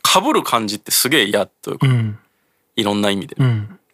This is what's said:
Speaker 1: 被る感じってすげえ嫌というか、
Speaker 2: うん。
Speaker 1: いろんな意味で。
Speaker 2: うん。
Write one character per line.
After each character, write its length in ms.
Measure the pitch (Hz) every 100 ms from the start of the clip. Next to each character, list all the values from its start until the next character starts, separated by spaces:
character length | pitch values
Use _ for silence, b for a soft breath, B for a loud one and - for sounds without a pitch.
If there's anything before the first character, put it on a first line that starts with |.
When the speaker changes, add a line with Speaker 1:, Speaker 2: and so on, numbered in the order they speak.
Speaker 1:
被 300 | - 185 233
る 100 | 240
感 240 | - 120 107
じ 80 | 104
っ 40 |
て 120 | -
す 160 | - 127
げ 140 | 147
え 40 | 101
嫌 200 | 104 95
と 260 | _ -
い 20 | -
う 40 |
か、 80 | 135
Speaker 2:
う 20 |
ん。 300 | 123 110 104 _ _ _ _ _ -
Speaker 1:
い 80 |
ろ 100 | 104
ん 80 | 104
な 80 | 101
意 60 | 98
味 120 | 87
で。 100 | -
Speaker 2:
う 40 |
ん。 360 | 131 110 104 - _